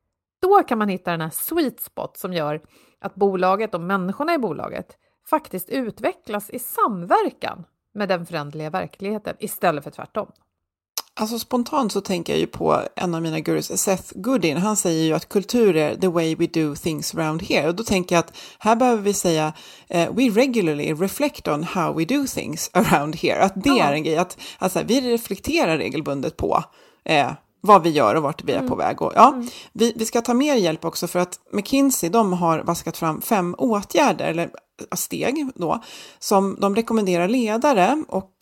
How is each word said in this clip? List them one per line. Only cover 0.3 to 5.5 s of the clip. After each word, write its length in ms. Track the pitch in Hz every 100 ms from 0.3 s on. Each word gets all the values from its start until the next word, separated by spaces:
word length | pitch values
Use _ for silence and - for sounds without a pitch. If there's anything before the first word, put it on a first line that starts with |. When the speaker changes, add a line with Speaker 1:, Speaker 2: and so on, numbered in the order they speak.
| _
Speaker 1:
då 200 | 370 403
kan 160 | 311 226
man 100 | 208
hitta 220 | 180 -
den 100 | 170
här 100 | 160
sweet 500 | - - 330 277 -
spot 360 | - - - -
som 160 | 185
gör 280 | 175 147 156 - _ _ _
att 140 | 196
bolaget 600 | 190 202 185 185 196 220
och 60 | 175
människorna 540 | 175 196 180 190 302
i 40 | 330
bolaget 580 | 214 147 - - - - _ _ -
faktiskt 380 | 311 -